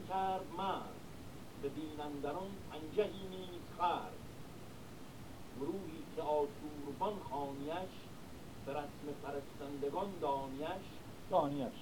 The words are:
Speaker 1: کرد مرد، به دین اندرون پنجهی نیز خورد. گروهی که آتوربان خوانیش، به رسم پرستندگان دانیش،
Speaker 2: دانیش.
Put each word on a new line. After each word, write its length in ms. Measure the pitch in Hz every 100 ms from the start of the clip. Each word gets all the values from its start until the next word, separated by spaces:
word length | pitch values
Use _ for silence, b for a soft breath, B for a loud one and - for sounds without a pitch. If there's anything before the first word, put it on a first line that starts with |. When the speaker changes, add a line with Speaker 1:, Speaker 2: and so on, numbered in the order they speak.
| 185
Speaker 1:
کرد 380 | 190 190 185 - 339
مرد، 360 | 190 175 - - - - - - - -
به 60 | 139
دین 320 | 143 156 147
اندرون 500 | 147 143 143 175 196 196 -
پنجهی 560 | 151 156 208 196 196 190
نیز 320 | 185 180 175 - -
خورد. 400 | 175 156 - - - - - - - - - - - - - - - 120
گروهی 420 | 147 196 160 156 143 160
که 60 |
آتوربان 920 | 151 151 143 - 147 147 139 127 - 202 -
خوانیش، 640 | 143 139 139 147 175 190 - - - - - - - 135
به 60 |
رسم 340 | 147 147 - 147 143
پرستندگان 880 | 139 143 - - 143 143 143 175 202 175
دانیش، 680 | 151 139 135 135 160 190 - - - - -
Speaker 2:
دانیش. 440 | 185 143 143 120 -